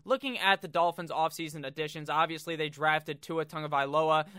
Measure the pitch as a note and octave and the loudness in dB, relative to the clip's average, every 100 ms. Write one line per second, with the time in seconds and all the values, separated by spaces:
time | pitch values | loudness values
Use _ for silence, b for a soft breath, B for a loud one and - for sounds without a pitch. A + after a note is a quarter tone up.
0 | - C4 C#4 B3 F#3+ G3 F3+ E3+ E3+ E3+ | -2 -2 -2 0 2 2 2 2 2 0
1 | E3 C#3 D#3+ - D#3+ D#3 - D3+ D#3 D#3+ | -4 0 0 -2 -8 -8 -10 -6 -8 -6
2 | D3+ D3+ D#3+ D#3+ - D#3+ D3+ D3 D#3 D#3 | -2 0 0 -2 -6 -4 -4 0 2 2
3 | D#3 D3 - D#3+ D#3 D#3+ D3+ C#3+ C#3 D3 | 0 -8 -4 -4 -4 -6 -2 0 2 2
4 | D#3+ D#3 D#3 | 4 4 2